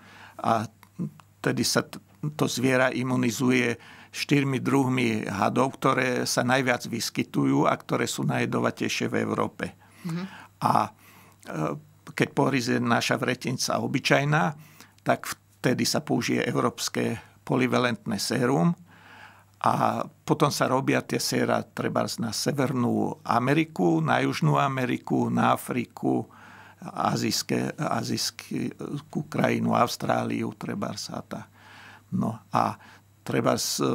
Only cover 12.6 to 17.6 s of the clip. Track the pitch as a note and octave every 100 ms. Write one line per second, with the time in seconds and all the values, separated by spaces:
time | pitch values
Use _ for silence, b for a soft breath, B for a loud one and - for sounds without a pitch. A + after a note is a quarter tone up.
12.6 | A#2+ B2 A#2+ A#2+ - B2 B2 B2+ - B2+
13.6 | - A2+ A#2+ C3+ - C#3 C#3+ D3+ F3 -
14.6 | B B B B - B2 - - _ _
15.6 | - A#2+ A#2 - - B2 A#2 B2 A#2+ C3+
16.6 | B2 - - B2 A#2+ A2+ B B - C3